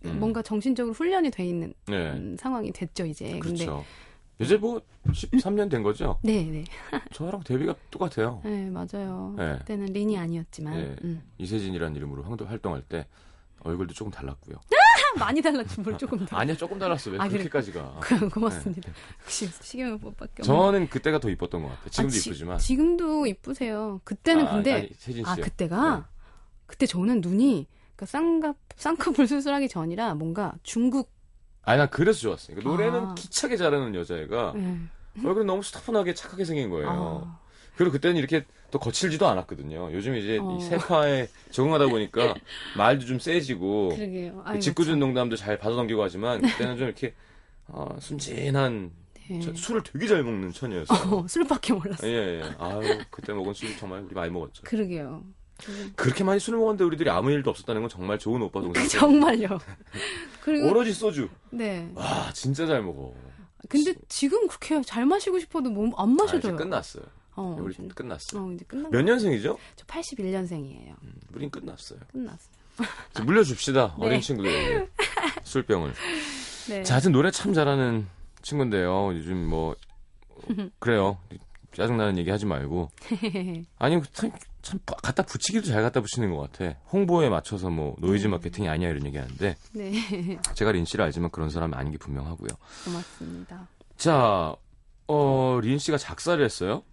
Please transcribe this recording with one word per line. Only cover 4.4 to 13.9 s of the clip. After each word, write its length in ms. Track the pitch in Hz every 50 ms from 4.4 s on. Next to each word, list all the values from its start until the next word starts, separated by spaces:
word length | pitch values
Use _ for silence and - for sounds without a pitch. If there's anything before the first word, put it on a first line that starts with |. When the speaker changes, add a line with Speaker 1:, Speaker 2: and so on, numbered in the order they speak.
Speaker 1:
이제 160 | 110 127 185
뭐 240 | 214 208 226 240 220 - _ - - - - -
십삼 420 | - - - - 262 - 190 202
년 140 | 208 208 202
된 140 | 147 120 107
거죠? 360 | 101 107 - - - - - -
Speaker 2:
네, 200 | 214 220 208 165
네. 200 | 160 160 156 156 - - - - - - 277 - - -
Speaker 1:
저랑 300 | - 151 170 196 202 160
데뷔가 300 | - 127 131 143 - - - - -
똑같아요. 500 | - - 185 175 - - 110 117 123 107 -
Speaker 2:
네, 240 | 214 208 202 196 190
맞아요. 640 | 185 180 180 180 - 202 196 190 185 185 185 190 202
Speaker 1:
네. 220 | 202 185 156 147 -
Speaker 2:
그때는 340 | - - 214 202 202 196 190
린이 260 | 202 208 214 214 190
아니었지만. 560 | 170 165 170 165 165 - - - 156 151 156
Speaker 1:
네. 220 | 165 160 139 135 - -
Speaker 2:
음. 180 | 175 165 165 147 - - -
Speaker 1:
이세진이라는 560 | 90 90 107 110 101 95 95 85 82 80 76
이름으로 280 | 73 73 71 69 69 71
황도-, 220 | 90 117 110 -
활동할 340 | 98 107 110 - 101 82 67 65
때 240 | - - 82 71 - - _ - - - - - _ - -
얼굴도 320 | - 80 85 87 95 87